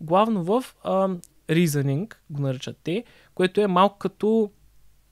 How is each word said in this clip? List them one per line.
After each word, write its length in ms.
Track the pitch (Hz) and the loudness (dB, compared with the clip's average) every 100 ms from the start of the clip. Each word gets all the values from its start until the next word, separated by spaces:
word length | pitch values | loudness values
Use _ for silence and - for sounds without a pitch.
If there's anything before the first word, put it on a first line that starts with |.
главно 420 | 156 185 226 208 | 0 2 2 0
в, 200 | 165 240 - _ | 0 -2 -2 _
а, 260 | - 190 190 175 - _ - | -4 -2 0 -4 -12 _ -2
reasoning, 640 | 165 170 143 139 143 220 - - | 2 2 0 0 -2 -6 -12 -12
го 120 | 143 | -6
наричат 360 | 139 127 - - | -4 -6 -10 -10
те, 200 | 156 202 - - _ - | -6 -6 -8 -20 _ -2
което 260 | 185 202 | 0 0
е 60 | 208 | 2
малко 300 | 180 196 - | 4 2 0
като 540 | 185 - 214 226 208 - _ _ - _ _ | -8 -2 0 2 0 -6 _ _ -20 _ _